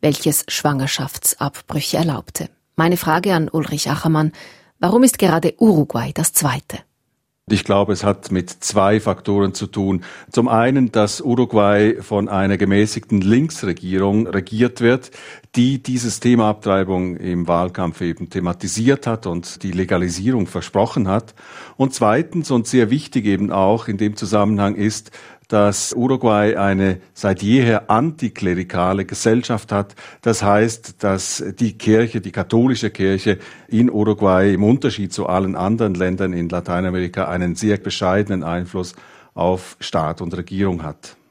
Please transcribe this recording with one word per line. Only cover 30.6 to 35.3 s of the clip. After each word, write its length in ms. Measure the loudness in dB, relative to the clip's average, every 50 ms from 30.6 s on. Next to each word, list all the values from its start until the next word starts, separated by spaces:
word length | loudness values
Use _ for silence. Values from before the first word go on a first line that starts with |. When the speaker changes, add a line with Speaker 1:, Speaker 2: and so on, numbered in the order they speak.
| 4 2 0 -6 -14 -20 -16 _ -2
Speaker 2:
dass 400 | -2 -2 -2 -4 -6 -8 -8 -8 -10 -4 -2
die 160 | -2 -2 -2
Kirche, 460 | -4 0 2 4 4 4 2 -2 -6
die 100 | -8 -6
katholische 600 | -6 -8 -6 0 2 2 4 2 2 0 -2 -6
Kirche 480 | -4 0 0 0 0 0 2 0 0 0 -2 -18 -20 -20 -14 -4
in 220 | 0 2 2 4
Uruguay 640 | 4 2 2 2 2 2 4 4 4 6 4 4 2
im 100 | 4 4
Unterschied 480 | 4 2 2 2 -2 -2 -2 -6 -8
zu 140 | -6 -6 -4
allen 300 | -2